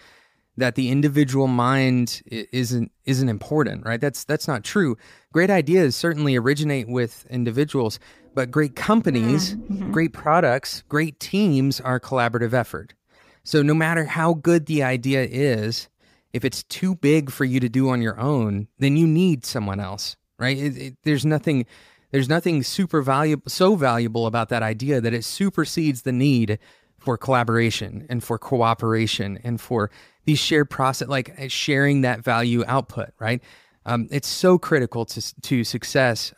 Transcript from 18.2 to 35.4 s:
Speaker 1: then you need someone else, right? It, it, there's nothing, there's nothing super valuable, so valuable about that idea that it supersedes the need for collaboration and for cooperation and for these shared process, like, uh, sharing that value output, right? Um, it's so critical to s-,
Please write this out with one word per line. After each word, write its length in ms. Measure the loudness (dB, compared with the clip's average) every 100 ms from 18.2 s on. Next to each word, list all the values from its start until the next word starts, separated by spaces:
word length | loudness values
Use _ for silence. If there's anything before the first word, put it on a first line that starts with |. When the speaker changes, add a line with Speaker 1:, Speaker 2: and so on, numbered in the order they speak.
| -2 0 0 -2 -6 -2
Speaker 1:
then 160 | 2 4
you 100 | 4
need 380 | 4 2 0
someone 340 | -2 -6 -4 -4
else, 380 | -6 -8 -10 -12 _ -6
right? 180 | -2 -2
It, 180 | -2 -6
it, 200 | -12 -6
there's 200 | -2 0
nothing, 420 | 2 0 0 0 -2 -8 -20 _ _
there's 160 | 0 2
nothing 340 | 0 2 0
super 400 | -2 -2 0 0
valuable, 460 | 0 2 2 -2 -4
so 260 | 2 2
valuable 520 | 4 2 2 0 -2 -2
about 220 | 0 -2
that 140 | -2
idea 380 | -2 -2 -2 0
that 120 | 0
it 120 | -2
supersedes 800 | -4 -2 -2 0 -2 0 0 0
the 100 | -2
need 460 | 2 4 4 2 -2 _ _ _ _
for 180 | -4 -2
collaboration 880 | 2 2 4 2 2 0 -6 -10 -8
and 140 | -8
for 160 | -4 -6
cooperation 1000 | -2 0 2 0 0 0 0 -2 -6 -6
and 160 | -6 -6
for 300 | -4 -2 -2 -6 -20 _
these 140 | -2 0
shared 320 | 2 2 2
process, 380 | 0 0 0 -2
like, 300 | -4 -4 -10
uh, 80 | -10
sharing 540 | -6 0 2 4 4
that 200 | 2 0
value 420 | 0 0 2 0 0
output, 440 | -2 -2 -8 -10 -6
right? 240 | -4 -4 -6 -20 _ _ -4
Um, 220 | -2 -2
it's 180 | -4 -4
so 300 | 0 4 4
critical 460 | 4 0 0 -4
to 140 | -6 -8
s-, 160 | -12 -10